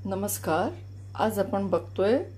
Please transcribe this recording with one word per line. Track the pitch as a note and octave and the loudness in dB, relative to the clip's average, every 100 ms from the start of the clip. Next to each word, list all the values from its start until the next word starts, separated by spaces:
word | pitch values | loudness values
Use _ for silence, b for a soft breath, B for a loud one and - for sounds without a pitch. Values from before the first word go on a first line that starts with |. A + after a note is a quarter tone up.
| G3 | -2
नमस्कार, | F#3+ G3+ - - D#3+ A#3 F4+ - - - | -2 -2 -2 0 2 2 -2 -14 -14 -12
आज | - G#3+ G3+ | 0 0 2
आपण | F#3+ G3 G3 | 0 0 2
बघतोय | E3+ - - F#3+ C4+ F#4+ | 0 0 0 4 4 0